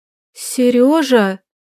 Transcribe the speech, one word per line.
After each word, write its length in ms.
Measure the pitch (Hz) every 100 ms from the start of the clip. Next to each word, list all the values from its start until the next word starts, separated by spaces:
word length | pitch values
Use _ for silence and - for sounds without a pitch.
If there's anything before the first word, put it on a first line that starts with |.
| _ _ _
«Серёжа?» 1080 | - - - 247 240 262 320 269 247 196 190 _ _ _